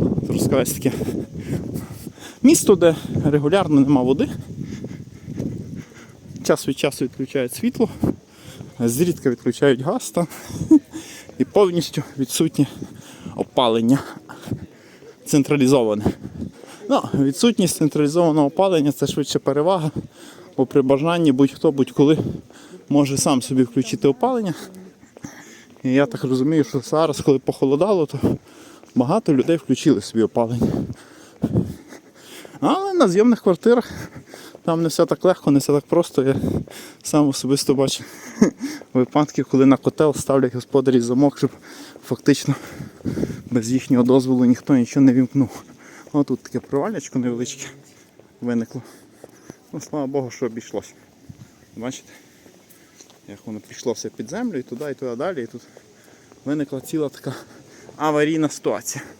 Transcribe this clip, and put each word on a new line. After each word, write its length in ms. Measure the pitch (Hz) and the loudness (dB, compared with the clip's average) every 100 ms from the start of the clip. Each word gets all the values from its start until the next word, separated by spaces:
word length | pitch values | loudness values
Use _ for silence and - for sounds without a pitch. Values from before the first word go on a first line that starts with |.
| - - - | -2 -2 -2
Трускавець 440 | - - 131 127 | -2 0 0 0
таке 200 | - 135 - - - - - - - - - - - - - - - 269 | -2 -4 -2 -6 -6 -8 -12 -8 -8 -6 -10 -12 -14 -16 -16 -20 2 4
місто, 280 | 330 - 185 | 6 4 6
де 200 | 170 156 - - 147 | 4 2 -4 -2 2
регулярно 560 | 147 147 196 160 143 | 2 2 2 4 4
нема 200 | 135 135 | 4 4
води. 280 | 127 139 277 - - - - - - - - - - - - - - - - - - - - - | 2 0 -2 -6 -12 -12 -12 -12 -14 -16 -18 -18 -14 -10 -8 -10 -12 -14 -16 -20 -20 -20 -20 -6
Час 240 | - 160 - | -2 0 -2
від 120 | 135 | -4
часу 260 | 147 - 135 | -4 -4 -8
відключають 480 | - 131 139 123 | -8 -6 -4 -6
світло, 360 | - 240 - 226 - - - _ - - - - - | -4 -6 -2 -4 -2 -4 -6 _ -20 -20 -20 -18 -4
зрідка 500 | 120 123 175 156 135 | -2 0 -2 0 -4
відключають 520 | 120 127 - 143 123 | -2 -4 2 2 2
газ 300 | 135 240 - | -2 -4 -4
там, 160 | 175 175 - - - - | -4 -4 -8 -14 -10 4
<laughs> 680 | 302 - 320 - - - - | 4 4 -12 -14 -20 -18 -4
і 60 | 131 | 0
повністю 580 | 190 190 170 - 160 - 139 | 2 2 2 -2 -6 -8 -6
відсутнє 500 | 131 - 160 - 143 - - - - - - - | -6 0 0 2 -2 -2 -16 -18 -20 -18 -14 -8
опалення 640 | - - 123 113 117 139 - - - - - - - - - - - - - | -4 0 2 2 2 2 0 -16 -20 -20 -12 -12 -12 -20 -20 -20 -20 -20 0
централізоване. 800 | 151 135 147 127 139 110 104 104 - - - - - - - - | 0 2 2 4 4 2 0 -2 -6 -14 -12 -14 -14 -20 -18 -2
Ну, 120 | 269 - | -2 0
відсутність 640 | - 135 135 240 240 175 - | 0 0 2 2 2 0 0
централізованого 680 | 151 156 147 165 170 151 139 | 0 2 0 2 2 2 2
опалення — 440 | 165 196 170 147 - | 2 2 2 0 0
це 100 | 143 | -4
швидше 320 | - 143 139 | -2 -4 -2
перевага, 520 | - 139 160 190 151 - - - - - - - | -2 0 0 0 -2 -6 -12 -20 -20 -20 -10 -2
бо 80 | 127 | 2
при 160 | 143 | 2
бажанні 500 | 131 139 160 175 156 | 4 2 2 2 2
будь-хто, 400 | 131 139 - 160 | 4 2 4 0
будь-коли 460 | 143 127 - 143 160 - - - - - - - | 2 0 4 4 4 0 -8 -14 -20 -20 -20 0
може 280 | 143 139 139 | 2 2 0
сам 240 | 170 131 | 0 0
собі 220 | - 131 | 0 2
включити 440 | 123 139 127 123 143 | 2 0 -4 0 0
опалення. 460 | 135 247 247 196 147 101 - - - - - - - - - - - | 2 0 0 -4 -8 -12 -18 -20 -20 -20 -20 -18 -18 -20 -20 -20 -8
І 100 | 131 | 0
я 120 | 131 143 | 2 2
так 180 | 135 | -2
розумію, 400 | 131 127 139 160 | -2 0 2 2
що 160 | 139 139 | 0 -4
зараз, 420 | - 156 160 135 | -2 0 0 0
коли 180 | - 135 | 2 2
похолодало, 680 | - - 135 147 196 190 147 | 0 -2 0 2 2 0 -2
то 140 | 131 - - - - - - - - | -2 -2 -4 -8 -20 -20 -20 -4 -2
багато 380 | 123 214 - | 2 0 2
людей 240 | 135 117 165 | 0 2 -2
включили 440 | - 127 160 101 | -2 0 2 2
собі 220 | - 113 | 0 -2
опалення. 480 | 104 117 117 120 - - - - - - - - - - - - - - - - - - - - | 0 0 -2 -2 -2 -2 -6 -12 -20 -20 -20 -8 -2 -2 -4 -10 -20 -20 -20 -20 -20 -20 -20 -4
Але 340 | 277 359 392 | -2 0 0
на 140 | 370 220 | 2 4
зйомних 340 | 180 240 226 | 6 4 4
квартирах 500 | 202 175 226 240 - - - - - - - - | 2 2 4 2 0 -12 -16 -18 -20 -20 -20 -10
там 180 | - 165 | -4 -2
не 80 | 165 | 0
все 160 | - 170 | 0 0
так 180 | 156 180 | 2 2
легко, 260 | 175 - | 2 2
не 80 | 139 | 2
все 140 | - | 4
так 120 | 143 - | 0 2
просто. 380 | 170 170 - | 0 2 0
Я 120 | 131 135 - - - - - - | 0 0 -2 -4 -8 -16 -20 -16
сам 240 | - 151 147 | -2 2 2
особисто 480 | 135 127 139 - 135 | 0 -2 0 2 2
бачив 300 | 135 - - - - - 190 | 0 -2 -10 -18 -18 2 2
<laughs> 440 | - 269 302 - | 2 -10 -12 -4
випадки, 500 | 131 123 151 151 - | -2 0 0 0 -2
коли 220 | 135 131 135 | 0 4 6
на 120 | 131 | 4
котел 360 | 135 - 156 | 2 2 0
ставлять 420 | 139 - 139 131 123 | 0 0 2 2 -2
господарі 460 | - 139 135 127 | 0 2 4 2
замок, 360 | 117 123 143 - | 2 2 2 2
щоб 140 | 139 - - - - - - | -4 -4 -20 -20 -20 -20 -10
фактично 500 | 123 - 139 - 135 - - - - - - - - - | -2 2 2 0 -6 -8 -16 -16 -12 -8 -6 -6 -8 -4
без 260 | 120 110 | -4 -2
їхнього 320 | 127 - 123 | -4 2 2
дозволу 420 | 123 135 127 127 123 | 6 4 4 2 4
ніхто 300 | 123 - 135 | 2 2 2
нічого 300 | 120 143 135 | 2 4 4
не 80 | |
вімкнув. 500 | 123 123 139 117 - - - - - - | 4 2 0 -2 -4 -20 -20 -20 -20 -6
Отут 300 | 147 139 123 | -4 -2 -6
таке 160 | - 123 | -6 -10
провалячко 600 | - 139 185 190 - 135 | -6 -4 -4 -8 -8 -6
невеличке 460 | 123 120 123 - - - _ _ _ - _ _ | -4 -6 -8 -10 -18 -20 _ _ _ -20 _ _
виникло. 400 | 120 117 113 127 - - - _ - _ - - _ | -4 -4 -4 -10 -16 -20 -20 _ -20 _ -20 -20 _
Ну, 80 | 156 | -16
слава 260 | - 151 135 | -10 -8 -4
Богу, 240 | 139 123 | -4 -6
що 140 | - 120 | -6 -8
обійшлось. 480 | 113 - 104 - _ _ _ - - - _ _ - | -8 -10 -12 -12 _ _ _ -20 -20 -20 _ _ -12
Бачите, 340 | 120 - - - _ _ - - _ _ _ _ - _ - | -12 -12 -20 -20 _ _ -20 -20 _ _ _ _ -20 _ -20
як 120 | 101 - | -18 -14
воно 140 | 107 | -14
пішло 340 | - - 127 | -16 -8 -6
все 160 | 110 113 | -6 -10
під 200 | - 113 | -12 -12
землю, 280 | 185 247 147 | -8 -6 -8
і 60 | |
туди, 280 | - 120 147 | -10 -10 -10
і 20 | |
туди 220 | 131 131 117 | -8 -8 -6
далі, 280 | 170 165 | -8 -8
і 40 | 113 | -10
тут 140 | 120 - - _ _ _ _ _ - 135 | -14 -20 -20 _ _ _ _ _ -14 -6
виникла 360 | 151 139 135 | -6 -6 -8
ціла 280 | - 160 143 | -6 -6 -6
така 240 | - 143 120 - - - - - - | -8 -12 -12 -18 -20 -20 -20 -20 -4
аварійна 520 | 151 147 151 160 151 | -2 2 0 0 -2
ситуація. 540 | - 151 104 - 135 - | -2 -4 -4 -6 -12 -14